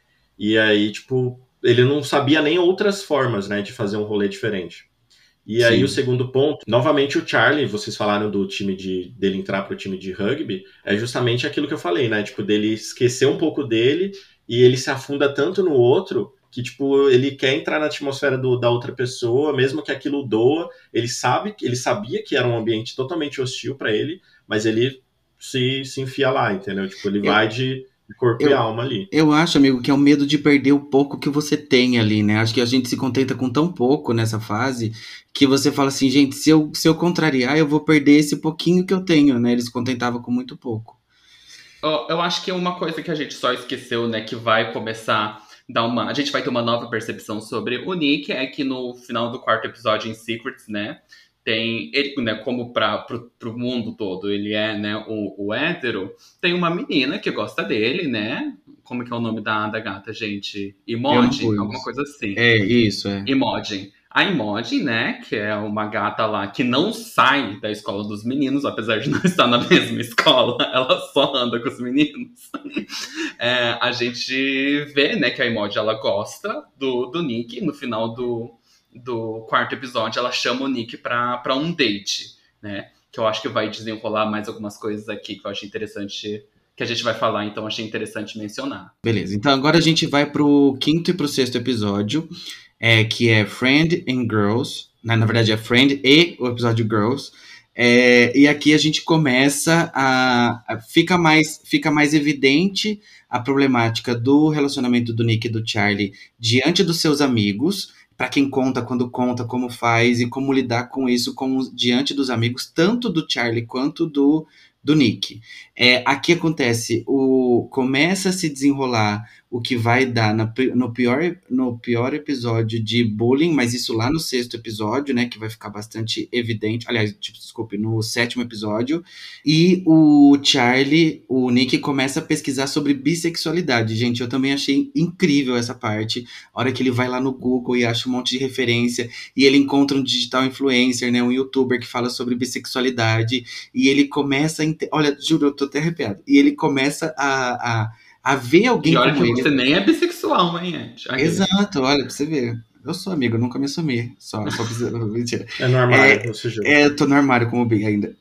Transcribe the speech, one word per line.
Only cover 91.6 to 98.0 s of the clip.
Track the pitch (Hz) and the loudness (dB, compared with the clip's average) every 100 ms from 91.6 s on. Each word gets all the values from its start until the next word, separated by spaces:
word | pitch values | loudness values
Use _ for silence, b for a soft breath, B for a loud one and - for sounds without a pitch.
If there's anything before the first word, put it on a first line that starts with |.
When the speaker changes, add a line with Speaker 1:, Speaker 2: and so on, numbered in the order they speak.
| 120 113 104 101 107 147 160 B B B B _ | -2 0 0 0 0 -2 -6 B B B B _
Speaker 2:
é, | 113 110 | 2 4
que | 110 - 117 | 2 2 2
é | 110 98 | 4 2
Friend | - 131 143 160 160 - | -2 2 4 2 0 -2
and | 127 | -2
Girls, | 110 107 101 113 - - - _ | -2 0 0 0 -4 -10 -16 _
né, | 113 113 | 0 2
na | 113 | 4
verdade | 117 110 | 4 2
é | 110 | 0
Friend | - 120 139 139 | 2 4 4 4
e | 127 151 175 - | 6 6 4 0
o | 123 | -4
episódio | 117 120 113 | 0 0 0
Girls, | 104 110 107 143 - B B B B - | 0 2 0 -2 -8 B B B B 0
é, | 120 120 | 4 6